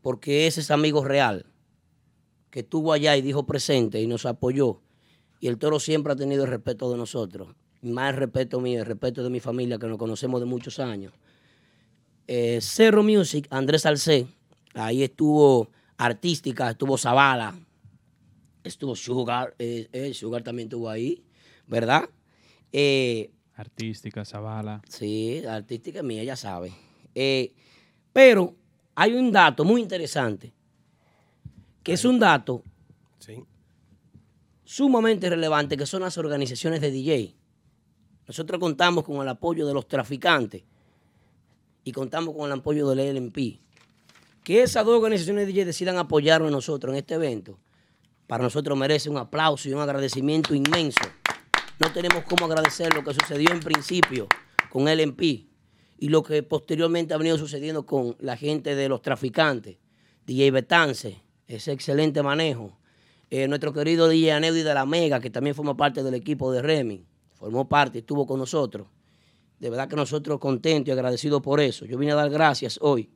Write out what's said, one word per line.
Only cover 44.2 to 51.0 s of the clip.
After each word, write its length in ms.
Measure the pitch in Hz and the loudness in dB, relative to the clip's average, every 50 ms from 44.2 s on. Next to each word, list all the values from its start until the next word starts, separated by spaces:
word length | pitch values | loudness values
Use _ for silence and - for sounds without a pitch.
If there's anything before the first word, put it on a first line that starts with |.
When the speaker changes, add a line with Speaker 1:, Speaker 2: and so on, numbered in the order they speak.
| _ _ _ _ _ | _ _ _ _ _
Speaker 1:
Que 180 | - 170 220 254 | 2 4 4 4
esas 220 | 247 - 233 214 | 4 2 0 2
dos 140 | 214 233 233 | 4 4 4
organizaciones 480 | 220 220 220 190 165 165 202 208 202 | 4 2 0 0 -2 -2 -2 -2 -2
de 60 | 196 190 | -2 0
D 80 | 196 | -2
J 60 | 196 | -2
decidan 300 | 175 160 - 180 185 185 | -2 -4 -4 -4 -2 -2
apoyarnos 520 | 180 170 147 160 151 143 156 160 160 160 156 | -2 -2 2 2 2 4 6 4 4 4 0
a 40 | 147 | -2
nosotros 400 | 139 123 - 156 135 123 123 135 | -2 -4 -4 -6 -6 -4 -4 -4
en 60 | 139 | -4
este 160 | 143 - 165 | -6 -4 -4
evento, 440 | 160 165 143 120 107 90 98 98 _ _ _ _ _ _ _ _ _ _ _ _ _ _ | -2 -2 -2 -4 -6 -8 -14 -20 _ _ _ _ _ _ _ _ _ _ _ _ _ _
para 180 | _ 120 117 127 | _ -4 -2 -2
nosotros 320 | 123 120 147 147 143 143 | -2 -2 -2 -2 -2 -2
merece 320 | 135 135 139 151 147 - 151 | 0 2 2 0 0 0 -4
un 80 | 147 | -6
aplauso 520 | 139 120 - - 147 160 160 147 135 - 143 | -6 -8 -6 -4 0 2 2 2 0 -4 -6
y 40 | 135 | -4
un 80 | 143 | -4
agradecimiento 720 | 147 143 139 139 139 131 113 135 131 147 151 160 156 - 156 | -2 -2 -2 -2 -2 -2 -2 -2 -2 0 0 0 0 0 0
inmenso. 460 | 143 139 143 - 170 165 147 120 - | 2 2 2 2 2 0 2 2 0